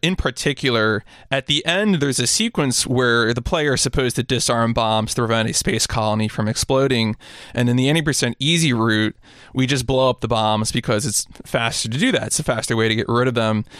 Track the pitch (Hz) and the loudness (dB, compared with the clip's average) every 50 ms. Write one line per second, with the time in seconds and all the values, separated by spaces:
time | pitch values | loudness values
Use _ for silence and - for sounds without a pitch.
0 | - 160 185 - - 151 120 - - - 143 - - 135 120 113 107 107 107 101 | 0 -2 0 0 -2 -4 -4 -2 -2 -2 -2 0 0 0 2 2 2 2 0 -2
1 | - - - - - - - 135 131 - 151 147 - 165 170 185 208 214 196 160 | -4 -8 -20 -20 -10 -6 -6 -6 -2 -2 -2 -2 0 -2 -2 0 2 2 2 2
2 | 139 143 131 - 123 120 - - 220 233 - - 151 135 120 - - - 120 123 | 2 0 0 0 0 0 0 0 0 -2 0 0 0 0 0 -2 -2 0 0 2
3 | 127 120 117 117 117 110 117 123 120 - - 170 151 147 131 123 - 135 - 147 | 2 4 4 2 2 2 0 -2 -2 -2 -2 0 2 0 0 0 0 -2 0 0
4 | 131 123 - - 127 - 131 120 - - 123 117 117 113 117 117 113 110 110 110 | 0 0 0 -2 -2 -2 -2 -2 0 0 0 2 2 0 2 0 0 2 2 0
5 | 110 110 - - 120 110 113 113 110 113 - - - - - 113 - - - 120 | 0 -2 -2 -2 0 0 2 0 0 0 -2 -2 -2 0 0 0 0 -2 0 0
6 | 110 107 107 110 110 107 - - 110 104 113 - - - 135 131 135 139 131 120 | 0 0 0 0 0 -2 -2 -2 -2 -2 -2 -4 -2 0 2 2 2 2 2 2
7 | 113 107 107 - - - - - - - - 120 123 120 120 123 127 135 151 165 | 2 0 -2 -6 -10 -20 -20 -20 -20 -10 -4 0 0 2 2 2 2 2 2 2
8 | 156 151 139 - - 120 113 - 131 147 170 170 165 151 123 113 113 117 110 107 | 0 0 -2 0 -2 -2 -2 -2 0 0 2 2 2 2 2 2 2 2 2 2
9 | 107 107 - - - - - - - - - 127 131 123 139 135 120 117 135 131 | 2 0 -4 -6 -20 -20 -20 -20 -20 -8 -2 -2 0 2 0 -2 0 0 0 2
10 | 131 131 123 - - 113 117 110 110 107 107 107 110 - - 123 113 - 120 104 | 2 2 0 0 -2 -2 0 0 2 2 0 0 -2 -2 -2 -4 -2 0 -2 0
11 | 107 - 104 - - - - - - - - 131 117 113 - - - 113 113 135 | 0 -2 -4 -4 -4 -6 -14 -20 -16 -6 -4 -2 -2 -2 -4 -4 -6 -4 -2 0
12 | 196 262 233 - - 110 - - 156 - 131 113 110 - 120 113 110 113 110 110 | 0 0 0 0 -2 -2 -4 -4 -2 -2 -2 -2 -2 -2 0 0 2 0 0 0
13 | 117 - 117 120 123 131 120 117 113 110 110 107 107 - - | -2 0 0 0 0 0 0 0 0 2 0 0 -2 -4 -10